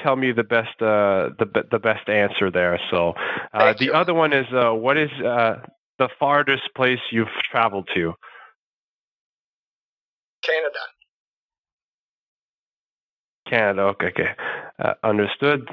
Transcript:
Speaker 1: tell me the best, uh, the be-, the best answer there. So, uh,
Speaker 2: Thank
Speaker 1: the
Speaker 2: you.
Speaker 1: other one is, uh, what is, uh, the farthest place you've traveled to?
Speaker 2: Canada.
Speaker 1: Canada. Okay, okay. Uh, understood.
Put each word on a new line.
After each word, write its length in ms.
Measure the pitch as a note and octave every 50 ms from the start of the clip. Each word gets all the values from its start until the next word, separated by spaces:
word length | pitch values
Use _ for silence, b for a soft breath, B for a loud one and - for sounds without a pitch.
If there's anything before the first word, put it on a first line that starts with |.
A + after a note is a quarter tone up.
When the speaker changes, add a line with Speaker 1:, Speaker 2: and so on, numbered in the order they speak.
| -
Speaker 1:
tell 140 | D3 C3+
me 160 | C3 C3 B2+ A#2+
the 100 | A2+ A#2
best, 400 | G#2 A#2 A#2 A2+ A2 - - A2+
uh, 480 | A2 G#2+ G#2 G#2 G2+ G2 F#2+ E2+ B1+ - -
the 80 | A#2
be-, 220 | G2+ - G#2+ - -
the 80 | - A2
best 300 | - A2+ G#2+ G2+ - -
answer 420 | G#2 G#2+ G#2 G2+ - - G#2 F#2+
there. 300 | F2+ F2+ F2+ F2 F2 F2 - -
So, 200 | - F2+ E2+ E2+ E2 B B B B B B B B
uh, 80 | G#2+
Speaker 2:
Thank 180 | A2 A2+ A2 A2+
Speaker 1:
the 60 | B2+
Speaker 2:
you. 80 | C3+ -
Speaker 1:
other 200 | D#3 F3+ F3 F3
one 200 | E3 D#3+ D#3 D3
is, 140 | C#3 C3 A#2 B2+
uh, 200 | B2+ B2 A#2 A2+
what 260 | A2+ A2 B2+ C#3 D#3
is, 120 | D3+ D3 - B2+ A2+
uh, 360 | A#2+ A#2+ A#2+ A#2 A2+ G#2+ - B2+ - - _ _ _ _ -
the 100 | C3 B2 - -
farthest 420 | C#3+ C#3 C#3+ C#3+ C#3+ C3+ C3+ C3 - - -
place 240 | - C3 B2+ B2+ A#2+ - -
you've 160 | A#2 A2+ A2+ G#2 - - - -
traveled 380 | - B2+ A#2 A2 G2+ G2 F#2 - -
to? 220 | F#2+ E2+ E2 E2 - B B B B B B B B _ _ _ _ _ _ _ _ _ _ _ _ _ _ _ _ _ _ _ _ _ _ _ _ _ _ _ _ _ _ _ _ _ _ _ _ -
Speaker 2:
Canada. 340 | - D#3+ D#3+ D#3+ D3 C#3+ - - - - _ _ _ _ _ _ _ _ _ _ _ _ _ _ _ _ _ _ _ _ _ _ _ _ _ _ _ _ _ _ _ _ _ _ _ _ _ _ _ _ _ _ _ _ _ _ _ _ _ - -
Speaker 1:
Canada. 340 | B2+ A#2 A2 G2+ G2+ F#2+ G2
Okay, 240 | G2 G2 - -
okay. 240 | F#2 - - - - - B B B B B B B B -
Uh, 160 | - - - - -
understood. 640 | A2 G#2+ G#2 G#2 G2+ - - - C#3+ D3 C#3 B2 -